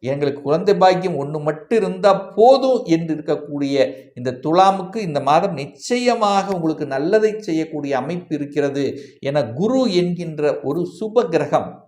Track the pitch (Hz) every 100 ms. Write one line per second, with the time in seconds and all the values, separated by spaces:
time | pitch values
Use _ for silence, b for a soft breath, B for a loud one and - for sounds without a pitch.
0 | 120 139 143 - - 151 190 185 185 175
1 | 185 156 139 156 147 151 - 226 190 185
2 | 196 190 - - 226 269 262 247 180 165
3 | 165 151 151 147 - 143 143 139 127 B
4 | B - 127 123 156 165 190 190 180 214
5 | 196 143 135 156 190 156 143 - - 240
6 | 247 226 208 202 190 190 160 147 147 135
7 | 156 214 214 214 202 160 160 151 143 135
8 | 123 175 175 151 143 147 143 135 135 -
9 | B B 135 147 123 120 202 262 247 180
10 | 175 175 165 151 147 - 131 151 175 -
11 | 220 233 196 165 - 151 90 -